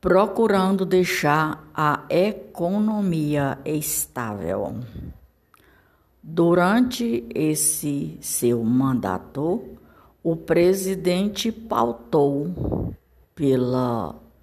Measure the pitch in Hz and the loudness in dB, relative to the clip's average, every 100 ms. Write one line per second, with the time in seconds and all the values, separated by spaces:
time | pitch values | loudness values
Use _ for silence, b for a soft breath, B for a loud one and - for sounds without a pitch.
0 | 185 185 208 - 226 196 185 196 185 185 | 2 2 2 2 2 4 2 0 2 2
1 | 180 - 151 151 156 - - - 151 147 | 2 0 2 2 2 -4 -10 -2 0 0
2 | - 160 196 214 - - 170 202 214 214 | 0 0 0 -2 -14 -4 -2 0 0 0
3 | 196 165 147 147 139 - 156 151 147 - | 0 0 0 0 -2 -4 -4 -4 -4 -4
4 | - - 113 104 82 98 101 110 120 - | -6 -6 -6 -6 -4 -4 -4 -8 -10 -12
5 | 82 - _ _ b b b b b b | -14 -16 _ _ b b b b b b
6 | b _ 156 160 170 175 180 226 247 - | b _ -8 2 4 6 4 4 2 0
7 | 233 233 - - 156 151 - - 147 143 | -2 -2 -4 -2 0 2 0 -2 -4 -4
8 | 156 - - - 120 120 113 127 135 127 | -4 -8 -8 0 2 2 2 2 2 0
9 | 98 92 - - 156 220 - B B B | -2 -4 -6 -6 -2 -2 -6 B B B
10 | B B - 165 - 170 175 190 190 190 | B B -4 -4 0 4 4 2 0 -2
11 | 185 180 202 202 226 220 - - 117 117 | 0 0 0 -2 -6 -6 -4 -2 0 -2
12 | - 160 143 143 147 180 - - - - | 0 2 4 2 -4 -4 -4 -2 -4 -8
13 | _ _ _ - 143 131 123 127 123 117 | _ _ _ -2 2 2 2 0 0 -2
14 | 82 - - _ | -4 -10 -20 _